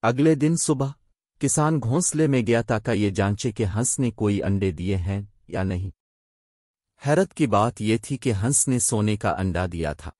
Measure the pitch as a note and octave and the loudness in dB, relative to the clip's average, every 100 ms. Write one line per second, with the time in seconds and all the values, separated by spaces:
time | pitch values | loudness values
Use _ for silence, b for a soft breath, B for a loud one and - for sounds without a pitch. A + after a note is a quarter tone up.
0 | A2 B2 D#3 D#3+ D3+ E3 - C#3+ C3+ C#3 | 0 4 4 4 2 0 0 0 -2 -6
1 | _ _ _ _ C#3+ - D3+ D#3+ A2 C#3 | _ _ _ _ -2 2 2 0 0 0
2 | F3 D#3 D#3 C3+ A2+ A#2 A#2 A2+ A2+ G#2+ | 0 0 2 2 2 0 2 -2 0 0
3 | G#2 F#2+ G2 G#2 B2+ G#2 G#2+ G2+ B2+ - | 0 2 0 0 -4 -2 -2 0 -2 0
4 | B2+ A2 G#2+ G2+ - G2 F#2+ D#2 F2+ F#2+ | -2 0 0 0 0 0 0 -2 -4 -2
5 | F2+ G2 G2+ _ _ - F#2+ F#2 F#2+ - | -2 -4 -6 _ _ -4 -2 -4 -6 -12
6 | _ _ _ _ _ _ _ _ _ _ | _ _ _ _ _ _ _ _ _ _
7 | C#3 D#3 F#3+ - D3 G#2 A2 - G#2+ A2 | 0 2 0 0 2 2 2 -2 0 0
8 | - C3+ B2+ G#2 A2 C#3 - B2+ - A2 | 0 -4 -2 0 0 0 2 0 0 0
9 | G#2+ G#2 G#2+ F2 F#2+ E2+ F2+ E2+ D#2 D2 | 0 0 -2 0 -2 0 -2 -2 -4 -6
10 | - - | -12 -16